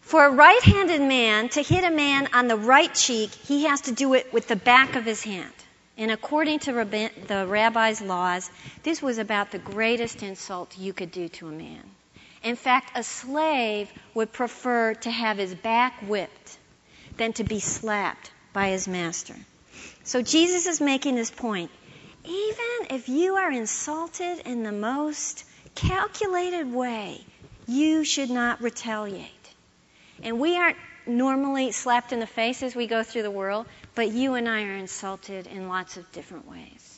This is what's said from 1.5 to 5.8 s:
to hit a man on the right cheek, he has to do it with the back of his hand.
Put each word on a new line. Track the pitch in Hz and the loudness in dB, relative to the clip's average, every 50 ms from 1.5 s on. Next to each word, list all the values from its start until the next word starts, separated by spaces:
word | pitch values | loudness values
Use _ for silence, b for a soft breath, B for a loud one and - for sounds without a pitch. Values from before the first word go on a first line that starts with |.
to | - 302 294 | -2 -2 0
hit | - - 359 370 | 2 2 2 2
a | 349 | 2
man | 330 302 294 285 277 277 277 269 - | 2 2 2 4 2 2 2 2 2
on | 247 247 247 | 2 4 4
the | 226 | 2
right | 214 208 226 262 277 339 330 - | 0 4 6 8 8 8 6 2
cheek, | - - - 247 226 214 202 | 0 0 2 2 0 -2 -2
he | - - - - 285 285 294 | -6 -14 -4 -2 0 0 2
has | 311 277 277 - | 2 0 0 -2
to | 269 240 | -4 -2
do | - 269 269 262 | 0 2 4 4
it | 254 - - - | 4 2 2 -2
with | 233 220 - | -2 0 0
the | 233 | -4
back | 190 - 247 247 254 262 262 - | 0 4 6 8 8 8 6 2
of | 269 220 | -4 -2
his | 226 220 202 - | -2 -4 -4 -6
hand. | 220 202 180 147 - - - - - _ _ | -8 -8 -8 -8 -10 -14 -20 -20 -20 _ _